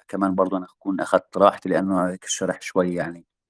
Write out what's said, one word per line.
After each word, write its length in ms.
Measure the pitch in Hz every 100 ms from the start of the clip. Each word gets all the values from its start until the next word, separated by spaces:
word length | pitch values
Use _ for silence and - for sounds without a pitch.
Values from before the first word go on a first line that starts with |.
| -
كمان 280 | 95 98 95
برضو 220 | 92 92
أنا 80 | 90
أكون 340 | _ 98 95
أخذت 360 | 87 92 - 92
راحتي 320 | 98 - 92
لأنه 400 | 87 95 92 90
هيك 140 | 92 -
الشرح 360 | - 92 -
شوي 320 | - 95 90 87
يعني 300 | 82 87 - _